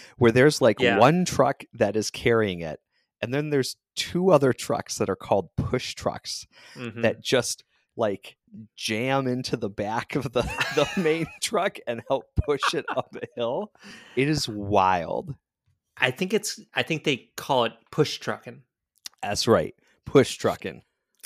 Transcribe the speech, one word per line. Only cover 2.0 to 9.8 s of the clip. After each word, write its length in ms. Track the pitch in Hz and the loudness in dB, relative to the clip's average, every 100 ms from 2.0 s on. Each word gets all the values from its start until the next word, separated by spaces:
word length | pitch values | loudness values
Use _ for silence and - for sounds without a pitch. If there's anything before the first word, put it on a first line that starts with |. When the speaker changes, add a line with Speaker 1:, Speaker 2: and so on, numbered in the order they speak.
| 104 | -4
Speaker 1:
carrying 500 | - 123 113 107 87 | -2 2 2 2 -2
it, 180 | 80 73 _ _ _ _ | -6 -10 _ _ _ _
and 100 | 113 | -6
then 160 | 135 151 | -4 -2
there's 260 | 143 123 - _ - | -2 -2 -6 _ -10
two 360 | - 170 185 | -6 0 4
other 200 | 151 135 | 6 4
trucks 440 | 117 - - - - | 0 -2 -6 -6 -4
that 120 | 101 | -2
are 60 | 95 | -2
called 400 | - 104 85 - | 0 -2 -2 -6
push 380 | - 127 - - | -4 -4 -6 -8
trucks 500 | - - - - - _ - 139 | -6 -6 -10 -12 -14 _ -20 -14
Speaker 2:
Mm-hmm. 260 | 120 110 | -12 -2
Speaker 1:
that 200 | 113 - | -2 -2
just, 420 | - 127 117 - _ _ _ - | -2 -2 -2 -6 _ _ _ -4
like, 400 | 110 98 - - _ 196 110 - | -2 -2 -10 -20 _ -20 -20 -10
jam 520 | - 110 131 135 127 | -6 -2 0 0 0
into 300 | 127 127 113 | -4 -4 -6
the 120 | 107 | -6
back 460 | 101 | -6